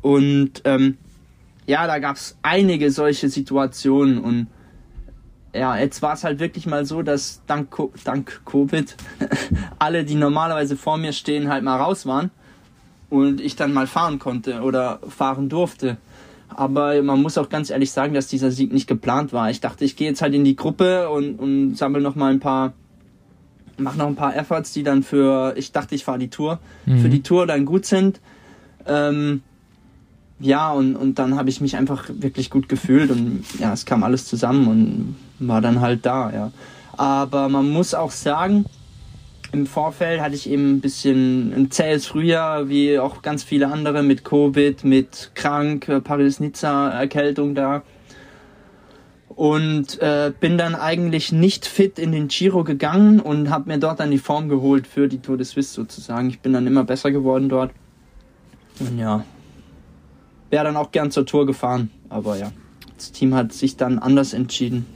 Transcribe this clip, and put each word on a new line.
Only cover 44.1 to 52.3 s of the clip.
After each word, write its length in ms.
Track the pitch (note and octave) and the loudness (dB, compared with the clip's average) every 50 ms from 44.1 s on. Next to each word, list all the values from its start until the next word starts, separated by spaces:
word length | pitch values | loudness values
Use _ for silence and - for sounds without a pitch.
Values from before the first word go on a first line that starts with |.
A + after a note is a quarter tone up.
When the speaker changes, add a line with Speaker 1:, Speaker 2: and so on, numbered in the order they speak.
| C3+ - - | 4 2 0
Speaker 1:
covid, 580 | - D3 D3 D3 C#3+ C3+ C#3+ C#3+ C#3+ C#3 - - | 0 2 4 4 4 4 4 4 2 2 0 2
mit 480 | C#3 C3+ C3+ C3 - - - - - _ | 4 4 4 2 0 -10 -18 -18 -14 _
krank, 520 | - - D3 C#3+ D3 D3 D3+ D3+ C#3+ - | -4 -2 -2 0 0 0 0 -2 -4 -2
äh, 140 | - C#3+ C3+ | 0 0 0
Paris-Nizza-Erkältung 1500 | - - D3 C#3+ C#3 C#3 C#3 - D3+ D3 - - - D3+ C#3+ C#3 C#3+ C#3 - A#2+ C#3 C#3 - D3 C#3+ D3 C#3+ D3 C#3+ C#3+ C#3 | 0 0 2 2 4 2 2 0 -6 -6 -6 -4 -2 -2 0 0 0 0 -2 -2 -4 -2 0 0 0 0 0 0 -2 -2 0
da. 280 | C#3 C3+ C3+ C#3+ C#3+ - _ - - - - - - - - - - - - - - - - _ - _ - - - - - _ _ _ _ | -2 -2 -2 -2 -4 -6 _ -20 -20 -20 -20 -20 -20 -20 -20 -20 -20 -20 -20 -20 -20 -20 -20 _ -20 _ -20 -20 -20 -20 -20 _ _ _ _
Und, 680 | - - D#3+ D3+ D3+ D3+ D#3+ D#3 D#3 D3+ C#3+ - - - | -6 0 2 2 2 2 0 0 0 -2 -2 -4 -4 -2
äh, 300 | D#3+ D3+ D3 D3 D3 D3 C#3+ - | 0 0 2 2 0 -2 -2 -2
bin 180 | - D#3+ E3+ | 0 2 2
dann 180 | E3+ E3+ E3 E3 | 2 0 0 -2
eigentlich 560 | D#3+ D3+ D#3+ E3 E3+ F3 E3+ D#3+ D#3 - - | -4 -2 -2 -2 0 -2 0 -2 -2 -2 0
nicht 340 | E3 D#3+ E3+ G3 - - - | 2 4 4 4 4 0 -10
fit 340 | - - - G3 G3 - - | -4 2 2 2 2 2 -4
in 120 | E3 E3 D#3+ | -2 -2 0
den 140 | D3+ D3+ | 0 -2
Giro 340 | C#3 | -2